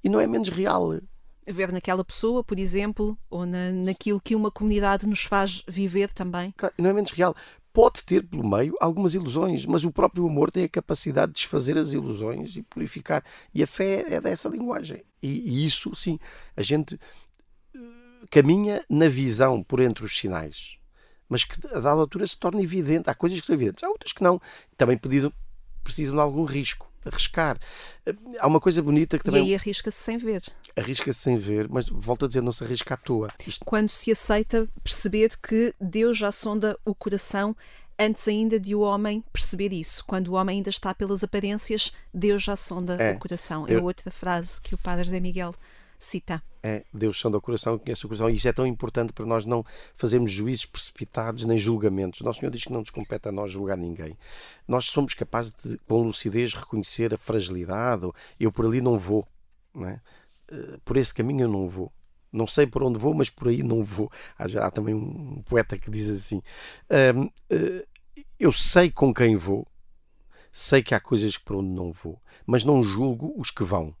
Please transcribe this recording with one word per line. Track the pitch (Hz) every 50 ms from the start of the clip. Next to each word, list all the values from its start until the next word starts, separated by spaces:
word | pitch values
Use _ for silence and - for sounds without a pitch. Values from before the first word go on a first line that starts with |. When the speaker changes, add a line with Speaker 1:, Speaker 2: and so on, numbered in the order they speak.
| -
Speaker 1:
E | 190
não | 202 214
é | 220
menos | 226 226 233 220 190
real. | 170 170 190 196 - 180 180 165 156 165 180 - - - - - - _ -
Speaker 2:
Ver | - 196 175 190 180 180
naquela | 180 - - 185 185 185
pessoa, | - - - - 220 233 - -
por | - 208 185
exemplo, | 196 185 175 196 202 214 208 - 214 208 214 - - -
ou | - 175 175
na, | 175 180 180 180 180 185
naquilo | 185 180 185 190 - - 208 208 196
que | - - 226
uma | 220 214 214
comunidade | - - 208 208 208 208 202 196 196 196 202
nos | 214 208 - -
faz | - 208 202 196 196 180 - - -
viver | 175 185 196 190 170 196 196 202 -
também. | - 185 180 180 180 175 190 196
Speaker 1:
Claro, | - - 190 - -
não | 170 185
é | 196
menos | 208 208 -
real. | - 165 180 180 - - - - - _ _ _ _
Pode | 226 233 254 - - -
ter | - 180 - -
pelo | 170 - 151 120 104
meio | 98 104 127 151 - -
algumas | - 165 165 175 202 180 160
ilusões, | 190 175 139 120 156 175 190 170 139 135
mas | - - 170 147
o | 170
próprio | 151 - 208 - - 175 175 170
amor | 151 139 147 -
tem | - - 180
a | 160
capacidade | - 175 - - 151 - - - 131 - - 87 -
de | -
desfazer | - - - 151 127 131 143
as | 151 156 151 135
ilusões | - 139 131 113 101 110 110 120 - - - 185
e | 160 151
purificar. | _ - - 160 - - 160 143 - 156 156 - - - - - _ -
E | - 156
a |
fé | - - - 185 196 196 - - -
é | - 165
dessa | - 180 185 165 - -
linguagem. | - 226 247 240 240 - 175 156 - - - _ _ _ -
E, | 139 139 233 247 190 120 131 151
e |
isso, | 156 - - - - -
sim, | - - 185 160 151 - - - - - - -
a | - 104
gente, | - 147 151 151 - - - - - - - - _ _ _ _ _ - _ _ _ -
eh, | 269 240 233 233 240 240 240 - - 226 -
caminha | - 156 139 143 170 196 208 208 208 - - _
na | 147 147 160 160
visão | 131 127 135 127 110 110 135 131 127 110 90
por | - - 123
entre | 127 123 110 - 107
os | 104 -
sinais, | - - 104 90 82 80 76 - - - - - - - - _ _ _ _ - _ _ _
mas | 123 123 -
que | - - - -
a | 294 254 165
dada | 113 143 147 156
altura | 160 143 - 180 202
se | 185 - -
torna | - 175 175 214 196
evidente. | 165 175 190 165 139 156 165 147 -
Há | 143
coisas | - - 170 185 175
que | -
são | - 170
evidentes, | 147 127 104 - - -
há | 370
outras | 415 440 - - -
que | - 196
não. | 180 180 180 - - - - - _ _
Também | - 135 117 127
pedido, | 117 - 135 131 143 135 147 - - - - - - - - - - -
precisam | - - - 151 135 139
de | 151
algum | 147 147 139 147 165
risco, | 143 131 143 135 - - - - - - - -
arriscar. | - - - - - - - 160 151 123 - - - - - - - - - -
Eh, | - 175 208 220 240 240 233
há | -
uma | 139 156 160
coisa | - 190 165 165 156
bonita | 147 147 151 160 - - 156
que | -
também | 190 185 196 190
Speaker 2:
E | 190
aí | 196
arrisca-se | 190 - 214 202 - - 214 214 -
sem | - - 220 233
ver. | 240 220 214 185 - - - - - - -
Speaker 1:
Arrisca-se | - - 120 135 - - 143 123 -
sem | - 135 123
ver, | 113 101 101 104 107 107 107
mas | - 127 117 -
volto | - 110 101 113 123 - 143
a | 131
dizer, | 113 127 120
não | 117 117
se | - 120
arrisca | 113 123 120 - - 147
à |
toa. | - _ - 131 110 107 107 - - -
Isto | - - - -
Speaker 2:
Quando | - - 214 214 208
se | - - - -
aceita | 220 - - - 214 214 220 - - 226 226 220 - - -
perceber | - - - - 208 180 214 220 226 - - -
que | - 226 220 233 240 - -
Deus | - 180 - 214 220 233 240
já | 214 214 202 202
sonda | - - 220 208 220 202 214 202 - -
o | - 196
coração | - - 208 190 196 - - - 202 196 208 220 - - - - - - - - -
antes | 214 214 220 - -
ainda | 220 208 214 220 226 220 220
de | 190 196 208
o | 208
homem | 208 202 196 202 208 214 208 220 226 - -
perceber | - - - - 180 196 202 190
isso. | 170 160 - - - -
Quando | - 208 190 190 175
o | 180
homem | 185 190 196 185 202
ainda | 196 196
está | 196 - - 190 185
pelas | - 208 190 202 190 208
aparências, | 196 - 202 196 202 208 208 - - 220 214 - - - - - - -
Deus | 180 175 208 202 202 190
já | - 202
sonda | 196 - - 185 180 180 175 180
Speaker 1:
É. | 180 226 110 196
Speaker 2:
o | -
coração. | - 185 180 175 - - 160 156 151 -
Speaker 1:
Eu | - 180
Speaker 2:
É | 175
outra | 175 190 - - 190
frase | - - - 185 180 175 170 170 - -
que | - - -
o | 180
padre | - 190 175 180 180 175
Zé | 185 185
Miguel | 180 185 175 185 180 175 175 - - - - - - _ -
cita. | - - - - 185 - - 170 160 - - - -
Speaker 1:
É, | - 110 107 107 - - -
Deus | 110 110 110 98 -
sonda | - 117 104 104
o |
coração, | - - 120 110 - 117 113 107
conhece | - - 120 - -
o | -
coração, | 110 104 113 113
e | 113
isso | 104 - 123
é | 120
tão | - 127
importante | 127 120 113 - 113 - 127 117 113 -
para | - 107
nós | 113 117 113 104
não | 113 120 117 110 - - - - - _
fazermos | - - 117 113 123 120 107 95
juízos | 95 104 120 131 110 -
precipitados | - - - - - - - - - - - 113 117 113 120 113
nem | 113 113
julgamentos. | 113 101 110 117 110 104 104 95 95 95 90 90 - 101
Nosso | 113 113 -
Senhor | - 135
diz | 123 117 -
que | - 123
não | 117
nos | 107 -
compete | - - 107 - 117 110 - 110
a | 98
nós | 98 104 101 95
julgar | 98 98 95 98 92
ninguém. | 87 85 85 80 80 78 80 - - - - - - - - _ -
Nós | - 120 127 123
somos | - - 147 143 131 -
capazes | - 113 - - 117 117 113 -
de, | - - 120 113 - _
com | - 113 117 117
lucidez, | 113 104 - - 107 95 113 120 113 -
reconhecer | - - - - 107 95 - - - 113 117 107
a | 107
fragilidade, | - - 113 110 92 90 92 90 87 85 92 104 117 123 120 101 87
ou | 90 - - - - - -
"eu | 117 110
por | - - 117
ali | 113 117 127
não | 123 127 120 107
vou", | 90 90 104 107 98 - _ - - _ _ _ _ _ _
não | 151 98
é? | 90 98 117 - _ - - _ _ _ _ _ -
"Eh, | - - - - - - -
por | - -
esse | 135 127 - -
caminho | - 113 120 143 135 127
eu | 117
não | 104 98 95 90
vou. | 90 92 90 - - - - - - _ _ _ -
Não | 110 113
sei | 107 - - 147
por | 127 - - 135
onde | 127 120 110
vou, | 110 147 160
mas | 156 131 -
por | - - 131 123
aí | 117 131 139
não | 123 117 113 107
vou." | 104 101 92 107 104 - - - - - -
Há, | 110 -
já | 107 107 107
há | 95
também | - - 107 110 110
um | 107 110 - - - 151 127 143 143 -
poeta | - - 117 107 - - -
que | - 113
diz | 107 107 107 104
assim. | 104 98 101 - 107 95 - - - - - - - - - -
Ahm, | - 147 135 127 123 127 139 - _ - - -
eh, | - 165 185 - 180 185 - - - - - - - - - - - -
eu | 226 160 120
sei | - - - - 185 180 170
com | - - 139 135 113
quem | - 127 113 110
vou, | 98 82 95 98 - - - _ - - - - - _ _ _ _ - - - - - _ -
sei | - - - - 135 117
que | - 127
há | 104
coisas | - - - 107 104 107 95 -
por | _ - 104
onde | 98 98 95
não | 92 90 90 87 80
vou, | - - 85 80 - - - - - -
mas | - 117 127 107
não | 131 147 135 120
julgo | 101 95 104 127 135 123 117 139 165 - 233
os | 135 -
que | - - 107
vão. | 87 98 92 80 78 - -